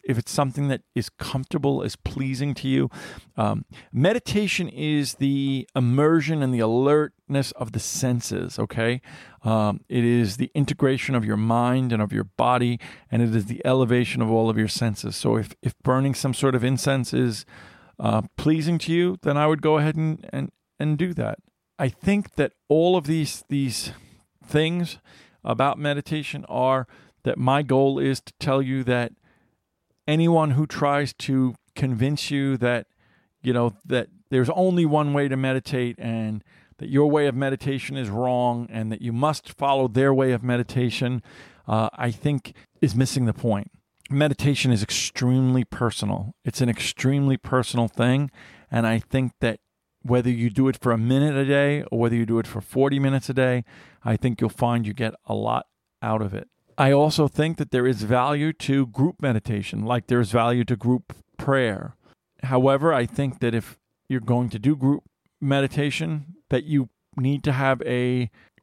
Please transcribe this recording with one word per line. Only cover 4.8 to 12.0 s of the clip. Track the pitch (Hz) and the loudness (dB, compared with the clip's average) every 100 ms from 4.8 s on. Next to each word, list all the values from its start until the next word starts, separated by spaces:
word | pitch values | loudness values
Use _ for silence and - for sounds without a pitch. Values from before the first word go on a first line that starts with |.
| 151 147 131 - | -2 0 -2 -2
the | 139 139 139 135 - 135 | 0 0 -2 -4 -4 0
immersion | 120 131 151 165 143 156 | 2 4 4 4 2 0
and | 135 | 0
the | 120 | 2
alertness | 110 120 135 151 151 - - 139 131 | 2 2 4 4 2 -6 -4 -2 -2
of | - 117 | -6 -6
the | 107 | -6
senses, | - - 127 120 - 101 90 - | -6 -4 -2 -2 -2 -6 -6 -6
okay? | 107 - 113 127 - - - - | -6 -2 -2 -2 -8 -20 -20 -6
Um, | 110 110 107 101 - | -2 0 0 -2 -4
it | 123 | 0
is | 117 120 107 113 | 2 4 2 -2
the | 135 151 | -4 -2
integration | 139 139 139 131 - | -2 0 0 0 -2
of | 127 | -2
your | 107 104 | 0 0
mind | 110 117 123 127 127 | 2 2 2 0 0
and | 113 | 0